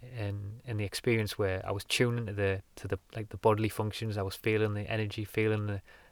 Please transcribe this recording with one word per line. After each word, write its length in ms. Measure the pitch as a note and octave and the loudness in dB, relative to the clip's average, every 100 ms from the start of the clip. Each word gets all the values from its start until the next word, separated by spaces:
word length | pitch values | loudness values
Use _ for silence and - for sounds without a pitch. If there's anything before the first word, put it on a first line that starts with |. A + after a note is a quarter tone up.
| B2 B2 | -8 -6
in, 440 | G2+ G2+ G2 A2+ B2+ | -4 -4 -6 -10 -6
in 120 | G#2+ | -4
the 60 | G2+ | -2
experience 520 | - B2+ A2+ G#2 - | -2 2 2 2 0
where 260 | G2 F#2+ | 0 0
I 80 | G2+ | -2
was 120 | G2 - | -4 0
tuning 400 | - A#2+ A#2+ A2 | 2 2 2 -2
to 80 | |
the, 300 | G2+ G2 F#2+ - - | 0 2 2 -4 -10
to 100 | F#2+ | -6
the, 100 | F#2+ - A2 | -6 -6 -10
like, 140 | G2+ | -8
the 80 | G2+ | 4
bodily 320 | A2 G#2+ G#2+ | 6 6 2
functions. 480 | - G#2+ - A2+ G#2 | 0 -2 -2 -4 -2
I 60 | |
was 120 | F#2+ - | -4 -2
feeling 380 | A2+ G#2+ G#2+ | 2 4 2
the 160 | G#2 G#2 | 0 -2
energy, 320 | A2 G#2+ A2 | -2 -2 -4
feeling 440 | G#2 A2 A2 G#2+ G#2 | -4 2 2 2 0
the, 140 | G2 - - - | -4 -8 -20 -18